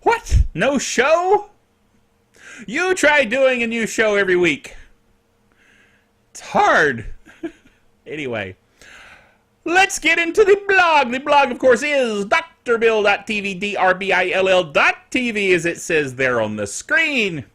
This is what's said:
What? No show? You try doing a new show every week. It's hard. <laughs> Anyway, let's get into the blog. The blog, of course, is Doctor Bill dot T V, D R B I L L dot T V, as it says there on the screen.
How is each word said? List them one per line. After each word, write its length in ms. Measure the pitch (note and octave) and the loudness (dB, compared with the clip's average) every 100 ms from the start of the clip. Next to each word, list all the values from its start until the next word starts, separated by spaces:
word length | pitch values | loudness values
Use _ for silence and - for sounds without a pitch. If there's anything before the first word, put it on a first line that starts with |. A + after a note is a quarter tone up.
What? 420 | - A4+ - - - | 0 -2 0 2 2
No 260 | - A3+ C#4+ | 0 0 0
show? 720 | - - B3 D#4+ F4+ G4+ G4+ _ _ _ _ _ _ _ _ _ - - A3 | -2 -2 2 2 2 0 0 _ _ _ _ _ _ _ _ _ -20 -20 -10
You 280 | A#3+ F#4 | -4 -2
try 300 | F#4 C#4+ D4 | 0 2 2
doing 380 | C4 B3 C4 B3+ | 0 2 2 2
a 40 | A#3 | -2
new 200 | A#3 A3 | -4 -4
show 280 | - A3 | 0 0
every 220 | G3+ F#3+ F#3 | 2 2 2
week. 400 | F3 C#3+ - - - _ _ _ _ _ _ _ _ _ _ _ _ _ _ | 2 -2 -8 -20 -20 _ _ _ _ _ _ _ _ _ _ _ _ _ _
It's 100 | - | -20
hard. 680 | - G3+ G4+ C#4+ D#3 A#2+ G#2+ - - - | -6 0 2 2 2 -2 -8 -14 -18 -16
<laughs> 100 | E4 - _ _ _ _ - | -16 -16 _ _ _ _ -16
Anyway, 480 | D3 C#3+ A2+ G2 F#2 _ _ - - - - _ _ _ _ | -10 -8 -6 -8 -12 _ _ -20 -20 -20 -20 _ _ _ _
let's 340 | - F4 G4 - | -4 0 0 0
get 200 | D4+ E4 | -2 0
into 260 | E4+ E4+ | -2 2
the 160 | G#4 G4+ G4+ | 4 4 2
blog. 420 | F#4+ F4 D#4 C4 | 2 4 4 2
The 100 | B3+ | -2
blog, 300 | C#4+ C#4+ C#4 | 0 2 2
of 80 | A#3+ | 0
course, 240 | C4 A#3+ | 2 2
is 440 | D4 D4 B3 G#3+ G3+ | 2 0 0 -2 -2
Doctor 500 | E4 D#4+ _ - A#3 | -2 -2 _ -4 0
Bill 260 | A3+ A3 | 2 2
dot 240 | G#3 G3+ G3+ | 2 0 -2
T 140 | G#3+ | -6
V, 140 | G3+ | -4
D 220 | F#3+ G3+ G3+ | -6 -6 0
R 180 | F#3 | 0
B 180 | F#3 F#3+ | 0 0
I 160 | F3+ F#3 | 0 0
L 180 | F3 F#3+ | 0 2
L 160 | F#3 | 2
dot 480 | F3 D3 C#4 F#4 _ | 2 2 0 0 _
T 200 | C4 B3 | -6 -4
V, 240 | G#3+ G3 | -2 0
as 100 | F3+ | 0
it 160 | E3 E3+ | 0 -6
says 360 | - E3 D3 B2 | -4 -2 -2 -2
there 220 | C3 B2 | -2 0
on 140 | G#2+ G#2+ | -2 -4
the 100 | G2+ | -8
screen. 800 | - - D4+ D#4+ C#4 G#3 E3 A#2 | -8 -4 -2 0 -2 -4 -4 -12